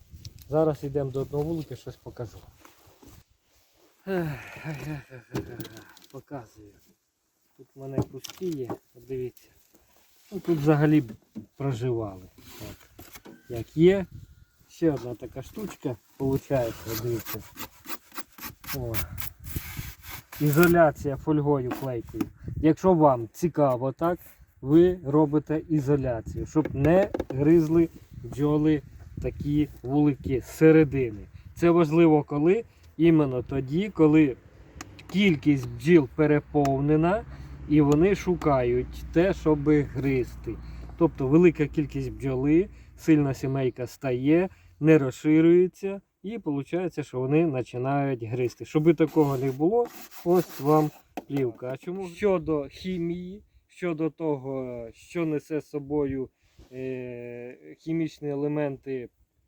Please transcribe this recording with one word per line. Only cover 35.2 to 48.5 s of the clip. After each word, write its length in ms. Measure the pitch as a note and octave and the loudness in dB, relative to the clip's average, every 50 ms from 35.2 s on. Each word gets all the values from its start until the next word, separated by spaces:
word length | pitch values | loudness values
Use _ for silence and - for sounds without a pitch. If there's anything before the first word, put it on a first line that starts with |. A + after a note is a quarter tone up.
| G#3 G3 D#3+ C#3 - D3+ D3 C3+ B2 B2 | 4 4 2 4 2 2 2 2 0 -6
бджіл 400 | A#2+ A#2+ A#2 D3+ F3+ E3 C#3 A#2+ - | -10 -4 2 6 6 6 6 4 0
переповнена 1080 | - D3+ D3 D3 D3 - - - D3+ C#3+ C#3 C#3 C3+ C#3+ D3 D#3 D#3 D#3+ E3+ G3 A3+ A#3+ - - - - - - - - - | 0 2 2 2 2 0 0 0 0 2 2 0 0 2 2 2 2 4 2 0 0 -4 -8 -14 -18 -18 -18 -16 -14 -4 2
і 120 | D3+ D3+ | 4 4
вони 340 | D3 C#3 D3 D3 E3+ G3 G3+ | 6 6 6 4 4 4 2
шукають 880 | F3+ - F#3+ F3+ D#3+ - D#3+ C#3+ C3 B2 A#2+ A#2+ B2 B2+ - - - - - - | 2 0 -2 -2 0 0 2 2 2 2 2 0 0 -2 -4 -8 -14 -14 -2 0
те, 200 | E3 F3 G3 F3+ | 2 2 2 0
щоб 360 | - - D#3+ D#3 D3 C#3+ D3+ | 0 0 0 0 2 2 2
гризти. 840 | D3+ D3 C#3 - - B2+ B2+ C#3 C3+ C3 A#2 - - - - A#2 A2+ - - - - - - - - - | 2 2 2 0 -4 -4 -2 0 0 0 -2 -4 -8 -12 -12 -12 -12 -12 -14 -16 -16 -16 -16 -14 -2 0
Тобто 300 | E3+ D#3 - - C#3+ B2+ | 0 0 0 -2 0 2
велика 400 | C#3+ E3 F3+ F3 D3+ - D3+ C#3 | 4 6 6 6 4 2 -2 -4
кількість 440 | - - D3 C3 - C#3 C3+ B2 | -2 -4 -4 -4 -4 -8 -8 -8
бджоли, 580 | G#2+ G#2 A#2+ C3+ C3 B2+ C3 D3 D3+ E3 G3 G#3+ - - - - - - | -8 -8 -6 -4 -4 -2 0 2 2 2 2 0 -6 -18 -20 -20 -20 -4
сильна 360 | - - D#3+ D3 C#3+ C#3 C3+ | 0 2 4 4 4 0 -2
сімейка 540 | - - C3 C3+ C3+ C3 B2+ - - B2 A2+ | -4 -4 -4 -2 -2 -2 -2 -4 -6 -8 -12
стає, 600 | - - - C3+ B2+ B2 C3 C#3+ D#3 F3 F#3+ F#3+ - - - - _ - | -10 -8 -6 -4 -4 -2 2 2 2 2 2 0 -4 -12 -20 -20 _ 0
не 180 | C#3+ D#3 D#3+ D#3 | 4 6 6 6
розширюється 1040 | C#3 C3 B2 - - D3+ D3+ D#3+ E3 E3 E3+ F3+ F#3 F3+ - _ - G3 G3 G3 - _ _ _ - | 4 0 -4 -4 0 2 4 6 6 6 6 6 4 2 -2 _ -10 -8 -8 -10 -14 _ _ _ -14
і 140 | F#3+ A3+ A3+ | -12 -12 -10
виходить, 680 | G3 D#3+ C#3+ C#3 C3+ - - E3+ F#3 E3+ - - C#3+ | -6 -6 -6 -6 -6 -6 -6 -6 -6 -6 -6 -8 -10
що 140 | - - B2+ | -8 -6 -6
вони 320 | C3 C3 D3 D#3 E3+ E3 | -2 0 2 2 2 2
починають 720 | C3+ B2+ A#2 - - B2 B2+ C3+ C#3 C#3+ C#3 C#3 C3+ A#2 A2+ | 0 -4 -6 -6 -8 -6 -4 -2 -2 -2 -2 -2 -4 -6 -6
гризти. 420 | A2 A#2+ B2 B2+ A#2 | -6 -4 -4 -4 -4